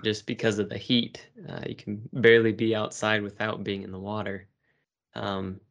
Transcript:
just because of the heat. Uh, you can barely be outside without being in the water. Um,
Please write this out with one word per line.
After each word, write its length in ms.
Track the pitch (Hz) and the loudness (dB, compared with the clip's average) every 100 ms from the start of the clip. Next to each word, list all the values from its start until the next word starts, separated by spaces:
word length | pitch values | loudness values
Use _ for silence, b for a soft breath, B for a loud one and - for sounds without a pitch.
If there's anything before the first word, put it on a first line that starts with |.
| 110 | -4
just 200 | 107 - | -4 -4
because 320 | 113 113 104 | -2 0 0
of 120 | 98 | -2
the 80 | 113 | -6
heat. 500 | - 123 - - - - 180 | 0 0 0 -6 -20 -18 -12
Uh, 100 | 90 - | -10 -8
you 80 | - | -10
can 320 | - 107 110 | -8 -10 -8
barely 400 | 135 117 117 113 | 4 8 8 8
be 200 | 107 113 | 2 0
outside 500 | 107 107 - 107 107 | 0 -2 -2 0 0
without 420 | 104 101 107 - 101 | -2 -4 -4 -4 -4
being 180 | 98 | -6
in 80 | 98 | -8
the 80 | 95 | -10
water. 480 | 98 107 101 98 95 _ _ _ _ _ _ - | -6 -6 -6 -8 -12 _ _ _ _ _ _ -8
Um, 440 | 101 98 95 95 - | -4 -4 -4 -8 -10